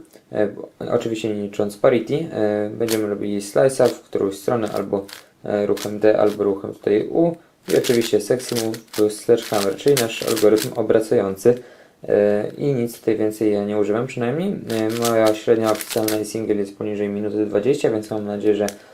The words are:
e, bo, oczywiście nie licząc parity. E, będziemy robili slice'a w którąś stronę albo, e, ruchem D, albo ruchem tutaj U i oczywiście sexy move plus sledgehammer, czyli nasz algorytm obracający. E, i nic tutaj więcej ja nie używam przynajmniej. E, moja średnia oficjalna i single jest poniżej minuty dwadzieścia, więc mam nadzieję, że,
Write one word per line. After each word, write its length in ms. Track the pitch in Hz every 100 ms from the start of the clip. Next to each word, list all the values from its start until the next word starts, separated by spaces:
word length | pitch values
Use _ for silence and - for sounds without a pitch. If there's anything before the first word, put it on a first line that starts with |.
| - - _
e, 160 | - 104
bo, 220 | - - - -
oczywiście 440 | 120 117 110 110 104
nie 80 |
licząc 340 | 101 - 104 -
parity. 360 | 135 120 113 143 165
E, 380 | 110 107 104 104
będziemy 400 | 113 113 110 107
robili 320 | 104 104 101
slice'a 460 | 101 147 135 135 123
w 140 | -
którąś 360 | - - 101 98
stronę 320 | - 120 104
albo, 320 | 104 101 101 98 - - _
e, 220 | - 104 104
ruchem 340 | 101 104 104
D, 200 | 107 104
albo 240 | 107 104
ruchem 300 | 101 98 -
tutaj 340 | - - 104 -
U 200 | - 165 165 _ _ -
i 40 | -
oczywiście 440 | - 120 113 104
sexy 340 | 104 127 - 117 113
move 120 | 110 - -
plus 240 | 104 104
sledgehammer, 560 | - 120 - 107 98 -
czyli 200 | 143 139
nasz 340 | 117 - -
algorytm 400 | 113 104 107 110 -
obracający. 800 | 110 113 110 123 98 95 120 123 - - - _ -
E, 400 | 107 104 104 - -
i 160 | 143
nic 260 | 131 117 -
tutaj 180 | - 110
więcej 360 | 107 107 107
ja 120 | 104 101
nie 120 | 104
używam 300 | 101 107 127
przynajmniej. 440 | 123 120 147 196
E, 580 | - - 113 110 117 117
moja 240 | 113 110
średnia 380 | 110 - 113 110
oficjalna 480 | 107 - 113 110 107
i 60 | 104
single 300 | 113 107 104
jest 220 | 98 -
poniżej 320 | 107 104 104
minuty 360 | 101 104 101 107
dwadzieścia, 440 | 104 113 147 139
więc 220 | 110 107
mam 140 | 110 104
nadzieję, 300 | 104 104 104
że, 100 | 104 - -